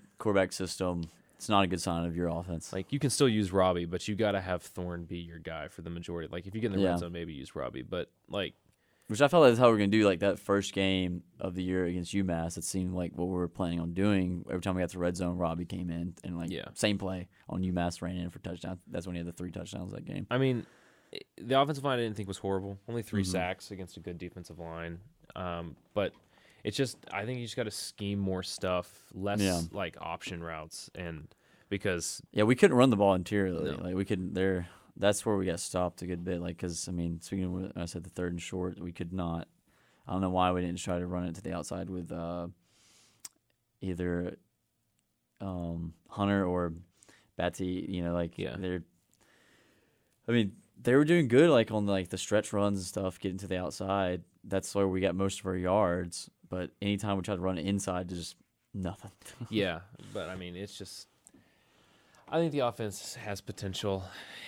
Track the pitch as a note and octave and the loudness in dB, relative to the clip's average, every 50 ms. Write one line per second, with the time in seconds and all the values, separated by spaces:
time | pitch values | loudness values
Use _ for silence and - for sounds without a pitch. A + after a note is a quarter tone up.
0 | - - _ - - A2 G2+ G2 F#2+ F2+ - - F#2+ E2+ - - F#2+ F2+ F2+ F2 | -10 -18 _ -4 0 4 4 6 4 4 2 -2 -4 -4 -4 -2 -2 0 0 -2
1 | E2 D#2+ - - _ _ _ - - - G#2+ G2 G2 F2 F#2 E2+ - F#2+ E2+ E2+ | -4 -6 -10 -14 _ _ _ -10 -2 4 6 6 6 6 2 0 0 0 0 0
2 | E2+ F2 E2 F2 F2 E2+ E2 E2+ F2+ F2+ F2 D#2+ - - - F#2+ F#2+ - - C#3+ | 0 -2 0 0 0 0 -2 -2 -4 -4 -6 -6 -6 -6 -6 -6 -4 -4 -2 0
3 | D#3 C3 - - D3 B2+ A2 G#2+ G#2 F#2 F#2 G2 F#2 F#2 F2+ F2 F2 E2 F2 F2+ | 0 0 2 4 4 6 6 4 2 2 4 4 4 4 4 2 0 -2 -4 -4
4 | - - G#2 F#2+ A2 G#2 G2+ G2 F#2 F#2+ F#2 F2 - - - - F2+ F2+ F2 F2 | -4 -4 -2 0 2 2 2 0 0 -2 -4 -4 -4 -8 -10 -8 -6 -6 -6 -6
5 | E2+ E2 F2 F2 E2+ E2 E2 E2 D#2 - E2 D#2 D2 - - - E2 F2 E2+ E2+ | -8 -8 -8 -10 -10 -10 -14 -14 -10 -10 -8 -8 -8 -10 -10 -12 -10 -8 -8 -8
6 | E2+ - F2 E2+ D#2+ D2+ - F2+ F#2 G2+ F#2+ A2 A2+ A2 G2 G2 F#2+ F#2 F2 F2 | -8 -6 -6 -6 -6 -6 -8 -8 -8 -8 -6 -2 -2 0 2 2 4 4 2 2
7 | F2 E2+ F2 E2+ E2+ E2 D#2 C#2 C2 - - D2+ C2 B1 - C2 B1+ - F2+ F2 | 0 -4 -6 -6 -8 -8 -8 -10 -12 -10 -8 -6 -6 -6 -6 -8 -8 -6 -6 -6
8 | D#2+ - _ _ _ - - G2+ F#2+ D#2 - _ _ _ _ _ _ _ _ _ | -6 -6 _ _ _ -8 -4 -4 -4 -4 -6 _ _ _ _ _ _ _ _ _
9 | _ - G#2+ G#2 C#3+ C#3 F3 F3 D3+ B2+ A#2 A2+ B2+ A#2+ A2+ G#2 G#2 G2 G#2 A2 | _ -6 2 4 4 6 8 10 10 10 10 10 8 8 8 8 6 6 6 6
10 | G#2+ G2+ F#2 E2+ G2+ G2+ F2+ - - - G2+ G2 F#2+ - - G2 G2 F#2+ F#2+ F#2 | 8 6 6 6 4 2 2 2 2 2 2 2 2 0 0 0 2 2 2 2
11 | F#2 F2+ F2 F2 - _ _ - F#2 F#2+ F2 F#2 F#2 F#2 F#2 F#2 F2+ F2 F2+ F#2 | 2 0 -2 -4 -8 _ _ -8 -6 -6 -4 -4 -2 0 0 2 2 0 0 -2
12 | F2 - - G2+ F#2+ F2+ E2+ E2 E2+ E2+ E2+ E2 E2 - - F#2+ F#2 F2+ F2+ F2+ | -4 -2 0 0 2 2 0 0 -2 -2 -4 -6 -6 -4 -2 -2 -2 -2 -2 -2
13 | F2 E2+ - - F2 F#2 F#2+ F2+ F2+ E2+ - - F#2+ E2+ E2+ E2+ E2+ E2+ E2+ F#2 | -4 -4 -4 -4 -2 -2 0 0 -2 -2 -2 -2 -2 -2 0 -2 -2 -2 0 2
14 | G2 G#2 G#2 F#2+ F#2 F2+ F2+ E2+ - - - F2+ E2+ G2+ F2+ F#2 F2+ E2+ - F#2 | 2 4 4 4 2 2 0 -4 -4 -4 -4 -4 -2 0 0 0 0 0 0 0
15 | F2 F2+ F2+ F2 F2+ F2 F2+ F2 F2+ E2 E2 E2+ F2 E2 F#2 F2+ F2+ F2 E2 E2+ | 0 0 0 0 0 -2 0 0 0 0 0 -2 -4 -6 -6 -6 -4 -4 -4 -4
16 | F2 F#2 E2 - - F2+ F2 E2+ E2+ E2+ F2+ D2+ - - - - - G#2+ G2+ F#2+ | -4 -6 -8 -8 -10 -8 -6 -6 -6 -6 -6 -6 -8 -10 -4 0 0 2 2 2
17 | G2 F#2 F#2 F2+ F2+ - _ _ _ - - F#2 F#2 F#2 F2+ F2 F2 F2 F2 - | 0 -2 -4 -4 -6 -10 _ _ _ -8 -4 -2 0 0 2 2 0 0 -2 -4
18 | - E2+ F2+ F2+ F2 F2 - - - F#2 F2+ E2+ - F2+ F#2 F#2 - - - F2 | -6 -6 -4 -4 -6 -6 -8 -8 -10 -10 -8 -8 -8 -8 -10 -10 -10 -10 -8 -8
19 | E2+ F#2+ F2 E2+ E2+ E2+ E2+ - F2+ F2 E2 F#2 F2 F#2 - - F2+ F#2+ G2+ - | -6 -6 -6 -6 -6 -6 -8 -8 -8 -8 -8 -8 -10 -8 -8 -10 -8 -8 -10 -10
20 | - - F#2+ F#2+ G2 - A#2+ B2+ C3+ C3 B2+ A#2 - - - - - - _ _ | -10 -8 -8 -8 -4 -2 0 2 2 2 2 0 -4 -8 -14 -20 -20 -20 _ _
21 | _ _ - - - _ _ - - A#2 C3 C3+ C#3 C#3+ D#3 C3+ C3+ C#3+ C3 A#2+ | _ _ -14 -14 -14 _ _ -12 -4 2 4 4 4 2 0 -2 -2 0 0 0
22 | A#2 A2 G#2+ G#2+ G#2 F#2+ F#2+ - - G2 G2 F#2+ F#2+ G2 G2 G2 - - A#2 A#2 | 0 -2 -4 -4 -6 -8 -8 -6 -4 -2 -2 -2 -2 -6 -10 -12 -10 -8 -6 -6
23 | A2 - - G#2 F#2+ F#2 F#2 F#2+ F2+ F2+ F#2 - - - G#2 F#2 F#2 F2+ - - | -6 -2 0 0 0 0 0 0 0 -2 -4 -6 -10 -12 -12 -12 -12 -12 -14 -12
24 | E2 F2+ F2 E2 F2+ F2+ - F#2 E2+ - E2 D#2 E2+ E2 E2 E2 E2+ E2+ E2+ F2 | -10 -10 -10 -8 -8 -10 -10 -12 -14 -14 -14 -12 -12 -10 -8 -8 -8 -8 -8 -10
25 | G2 - - _ _ - - - F#2 F2+ F2 E2+ E2+ E2 - - _ _ - G#2 | -12 -18 -20 _ _ -14 -10 -8 -6 -4 -4 -4 -6 -8 -10 -14 _ _ -2 0
26 | G2 E2+ - - _ _ _ _ _ - - _ - - G#2+ - C#3 A#2 - - | 0 0 -2 -6 _ _ _ _ _ -20 -20 _ -6 -4 0 0 0 -2 -2 -8
27 | - - - G2 G#2 A#2 B2+ B2 A#2+ A2 - - A#2+ G#2+ - - - - - - | -12 -10 -6 -6 -4 -4 -4 -6 -6 -6 -4 -4 -4 -4 -4 -6 -8 -10 -8 -6
28 | G#2 G2+ G2+ G2+ G2 F#2+ F#2+ F#2 F2+ - - - - F#2 F2+ F2+ F2 - - - | -2 -2 0 0 0 0 0 -2 -2 -6 -6 -4 -2 0 0 0 0 -4 -8 -20
29 | - - - F#2 F#2+ G2+ G2+ G#2 G2+ F#2+ F2+ E2+ E2 E2 G2 G2+ F#2 E2+ - - | -20 -16 -10 -6 -4 -2 2 4 4 4 4 2 0 -2 -4 -6 -6 -6 -6 -8
30 | - E2 E2 E2+ - - F#2 E2+ E2+ E2 E2 D#2 D#2 D#2+ - - - - - F#2+ | -8 -8 -8 -8 -8 -8 -8 -8 -6 -6 -8 -8 -8 -10 -14 -16 -16 -14 -10 -8
31 | F2+ E2+ E2 D#2 D#2 - _ _ _ _ _ _ _ - G2+ G2 - G2+ F2+ E2+ | -8 -8 -8 -8 -10 -14 _ _ _ _ _ _ _ -4 -4 -2 0 0 0 0
32 | E2 - - - - - - - G#2+ A2 B2+ B2+ - F#3+ B2+ B2 B2+ C3+ A2+ G2 | -2 -4 -6 -8 -12 -4 0 4 4 6 6 8 8 8 8 8 8 8 8 6
33 | G2+ G2 F#2+ F2+ F2 - G#2+ G2+ G2 F#2 F2 E2 D2+ - D2+ - F2 F2+ F#2 F#2+ | 6 6 6 4 2 0 2 2 2 2 0 0 -2 -2 -4 -4 -4 -4 -2 -2
34 | G2 - G#2+ F#2 F#2 F2+ - F#2 F#2+ F#2+ F#2+ F2+ F2 - - - - - - - | 0 0 0 -2 -2 -2 0 2 2 2 2 2 -2 -4 -10 -18 -20 -20 -4 0
35 | G2 G2+ G#2 - - A2+ G#2 G2 F#2+ F#2 E2 F2+ - - - F2+ F2+ F2 - - | 2 2 2 2 2 0 2 2 2 0 0 -2 -4 -4 -2 0 0 0 -2 -4
36 | F2+ F2 F2+ E2+ F2 F#2+ F2+ E2+ F2 F2 F2 E2+ - F2 E2+ E2 - - F2+ F2 | -6 -4 -4 -4 -2 -2 -2 -2 -2 -4 -6 -4 -6 -6 -4 -6 -6 -4 -4 -2
37 | E2+ E2+ E2+ E2 - - G2 F#2+ F#2 F2+ F2+ F#2 F#2 - - - F2 E2+ - F2 | -2 -2 -2 -4 -6 -6 -4 -2 -2 -2 -2 -4 -6 -6 -6 -6 -6 -6 -6 -8
38 | E2+ F2 - - F2+ F2+ F2 E2+ E2 - - F#2 F2+ F#2 - - E2+ F2 E2+ - | -10 -10 -6 -4 -4 -4 -4 -4 -6 -6 -4 -4 -4 -4 -4 -6 -8 -10 -8 -8
39 | F2+ E2+ F2+ F#2 F2 E2+ E2+ E2+ - - _ _ _ _ _ _ _ _ _ _ | -8 -6 -4 -4 -2 -2 -4 -4 -6 -10 _ _ _ _ _ _ _ _ _ _
40 | _ - - F#2+ F#2+ F#2 F#2 F#2 F#2 F2+ F2+ F2+ F2+ F2 F2 F#2 - - F2+ F2 | _ -6 -2 0 0 2 2 4 4 4 4 2 0 -2 -2 -4 -4 -2 -2 -2
41 | F2+ F2+ F2+ F2+ F2 F2 E2+ F#2 - - F2 F2 D2+ - F2+ F#2 F#2 F#2 F#2 F#2 | -2 -2 -2 -2 -2 -4 -6 -6 -6 -6 -6 -6 -6 -6 -6 -6 -6 -6 -6 -8
42 | E2+ D#2+ - E2+ E2+ E2+ F2 F2 F2 F2 F2+ _ _ _ _ _ _ _ _ _ | -8 -8 -8 -6 -6 -6 -4 -6 -6 -8 -10 _ _ _ _ _ _ _ _ _
43 | _ _ _ _ - - _ _ _ _ _ _ _ _ _ _ - F#2+ F2+ E2 | _ _ _ _ -20 -20 _ _ _ _ _ _ _ _ _ _ -6 -6 -4 -2
44 | F2+ F2+ F2 F2 F2 F2+ - - _ _ _ _ _ _ _ _ _ _ _ _ | -2 0 0 0 -2 -4 -6 -10 _ _ _ _ _ _ _ _ _ _ _ _
45 | _ _ _ _ _ _ _ - G2+ F#2+ F#2 F2+ F2 E2+ E2+ E2 E2+ E2 E2 - | _ _ _ _ _ _ _ -10 -8 -6 -4 -4 -4 -4 -4 -4 -6 -8 -8 -12
46 | _ - - - G2+ G2+ G2+ G2 G2 F2+ F2+ F2+ F2 E2+ E2 E2+ F2+ - _ _ | _ -12 -4 0 2 4 4 4 4 4 2 2 2 0 -2 -4 -10 -16 _ _
47 | - - - - _ _ _ - F2 F2+ - - F#2+ F2+ F2+ F2+ - - F#2+ F2+ | -20 -20 -20 -20 _ _ _ -2 -2 -2 0 -2 -2 -2 -2 -2 -4 -4 -4 -2
48 | F2 E2+ E2+ F2 E2+ E2+ - - - - - F#2+ F#2 F2+ F2+ F2+ E2 - _ _ | 0 0 0 0 0 -2 -2 -6 -6 -6 -6 -4 -4 -2 -2 -4 -4 -8 _ _
49 | _ _ _ _ _ _ _ _ _ _ _ _ _ _ _ _ _ _ _ _ | _ _ _ _ _ _ _ _ _ _ _ _ _ _ _ _ _ _ _ _
50 | _ _ _ _ _ - A#2 A#2+ A2 G2 - - - _ _ - B2 A#2+ B2 C#3+ | _ _ _ _ _ 2 4 4 4 4 0 -8 -16 _ _ -4 2 6 8 8
51 | D3+ D3+ F3 F3 D#3 A#2 A#2 C3 D#3+ E3+ D3 A#2+ A2+ - G#2+ G#2+ G#2 G2+ G2 F#2+ | 8 8 6 6 6 6 8 8 8 10 8 8 6 4 2 0 2 2 2 2
52 | F#2 F2 - F#2 - - G#2 G#2+ G#2 - - G2+ G2+ G2+ G2+ F#2+ F2+ F2 - G2 | 0 -2 -4 -6 -2 2 2 2 2 2 2 2 2 4 2 0 -2 -4 -4 -4
53 | F#2+ F#2 - - - G2 F#2 F#2 G2+ F#2 F#2 F2+ F2+ D#2 - - F#2+ F#2+ G2 G2+ | -2 -2 -4 -4 -4 -4 -4 -4 -4 -4 -4 -2 -2 -4 -6 -4 -2 0 0 2
54 | F#2+ F2+ F2+ F2+ - _ _ _ - - F#2+ F#2+ - - - G2+ G2 F#2+ F#2 F#2+ | 2 0 0 -2 -6 _ _ _ -6 -2 -2 -2 0 0 2 2 4 4 4 4
55 | F#2+ F#2+ F2 F#2 G2 G2 - - - F#2+ F2+ F#2 F2+ F2+ F#2+ G#2+ G#2 F2+ F2 F2+ | 2 2 2 2 0 0 0 -2 -4 -4 -2 0 2 4 4 4 4 4 2 0
56 | F2 F2 - - - - - _ - - F#2 F#2 F2+ - - _ - G2+ G2+ G2 | -2 -4 -8 -10 -12 -14 -18 _ -14 -8 -6 -6 -6 -6 -8 _ -2 0 0 0
57 | G#2+ G#2+ G2 F#2+ F2 - G#2 F2+ F2 F#2+ F#2+ E2 D#2+ G2 G2+ G2 F#2+ G2 F2+ F2+ | 0 0 -2 0 -2 -2 -2 -2 0 0 0 0 0 0 0 0 0 -2 -2 -2
58 | F#2 F2 F#2 F2 E2 - - - _ _ _ _ _ _ - G2+ F#2 E2+ - - | -2 -4 -6 -8 -8 -10 -12 -16 _ _ _ _ _ _ -8 -6 -4 -4 -6 -8
59 | - G2+ - _ - - - - A#2 - A2 G#2+ G2 F#2 E2 E2 F#2+ - - - | -12 -18 -18 _ -20 -20 -16 -14 -10 -4 0 0 2 2 0 -2 -6 -12 -18 -20
60 | - - - G#2 E2 E2 F#2 F#2 F2+ F2 F2 F2+ G2+ G2+ - - G2 - - - | -16 -10 -8 -6 -6 -6 -8 -8 -10 -10 -10 -10 -10 -10 -12 -12 -14 -14 -14 -16
61 | - - _ _ _ _ - - _ _ _ _ _ _ _ _ _ _ _ _ | -18 -20 _ _ _ _ -20 -20 _ _ _ _ _ _ _ _ _ _ _ _
62 | _ _ _ - - - - D#3+ E3+ D#3+ C#3+ C#3+ B2+ A#2+ A2+ - A#2 G#2 G2+ - | _ _ _ -20 -8 -2 0 2 2 2 2 2 2 2 2 0 -4 -4 -6 -6
63 | - - - A#2+ A2+ G#2+ G2+ G2 - - G#2 - G#2 G2 F#2 - - G#2 F#2+ F#2+ | -10 -12 -12 -10 -8 -6 -6 -6 -8 -10 -10 -8 -6 -6 -4 -2 0 0 0 0
64 | F#2 F#2 - - - - - - - | -2 -6 -12 -14 -16 -16 -16 -16 -14